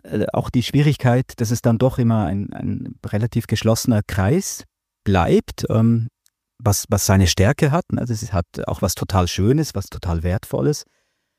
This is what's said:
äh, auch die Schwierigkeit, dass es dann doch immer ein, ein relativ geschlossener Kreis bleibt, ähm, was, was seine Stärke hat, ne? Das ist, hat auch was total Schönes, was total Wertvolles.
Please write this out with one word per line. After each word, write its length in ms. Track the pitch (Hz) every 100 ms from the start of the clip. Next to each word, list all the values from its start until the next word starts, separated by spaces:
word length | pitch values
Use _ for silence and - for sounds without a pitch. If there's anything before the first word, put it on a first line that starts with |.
äh, 240 | - 107 -
auch 180 | - -
die 140 | 123
Schwierigkeit, 680 | 113 143 147 135 127 120 - -
dass 160 | 113
es 100 | 120
dann 160 | 127 113
doch 200 | 127 -
immer 280 | 117 113 90
ein, 260 | 98 101
ein 440 | - 98 101 - - -
relativ 400 | 104 113 120 -
geschlossener 560 | 113 110 113 - 107
Kreis 600 | - - 95 165 - - - _ _ _
bleibt, 600 | - 95 - 202 - - -
ähm, 380 | 110 113 117 113 - _ _ _ -
was, 280 | 110 98 -
was 180 | 104 -
seine 220 | 95 90
Stärke 420 | - 98 147 151
hat, 140 | 160 -
ne? 80 | 120
Das 200 | 123 110
ist, 120 | 110
hat 140 | 98 - - -
auch 160 | 78
was 140 | 98 -
total 320 | - 95 87
Schönes, 480 | - 98 147 151 101
was 100 | -
total 380 | - 90 82
Wertvolles. 600 | 85 90 - - 139 151 - _ _ _ _